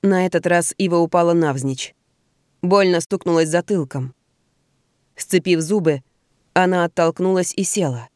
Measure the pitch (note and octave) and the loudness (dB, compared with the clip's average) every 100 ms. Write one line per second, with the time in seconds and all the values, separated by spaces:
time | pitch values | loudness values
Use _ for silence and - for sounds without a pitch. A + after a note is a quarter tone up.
0 | G3 F#3 F#3 E3+ F3 F3 E3 - F#3+ E3+ | 2 2 2 0 2 0 0 -4 0 2
1 | E3+ F3+ E3+ E3+ D#3 C3+ C3+ C3 - _ | 2 2 4 4 2 0 -4 -6 -10 _
2 | _ _ _ _ _ _ F3+ G3+ F#3+ F#3 | _ _ _ _ _ _ 2 4 4 2
3 | - G3 - E3 D#3+ E3+ E3+ G3 C3+ C#3+ | -2 -4 0 2 2 0 -2 -4 -2 -6
4 | C3 - _ _ _ _ _ _ _ _ | -8 -12 _ _ _ _ _ _ _ _
5 | _ - - F#3 F#3 E3+ D#3 G#3 D#3+ C#3+ | _ -18 -4 -4 -2 -4 -2 -2 -2 -4
6 | _ _ _ _ _ - F#3 F#3 E3+ - | _ _ _ _ _ -2 0 0 -2 0
7 | E3 E3 F#3 F#3 F3 - F#3+ - D#3+ B2 | -2 0 0 0 -2 -4 -4 -2 -4 -4
8 | A2+ | -12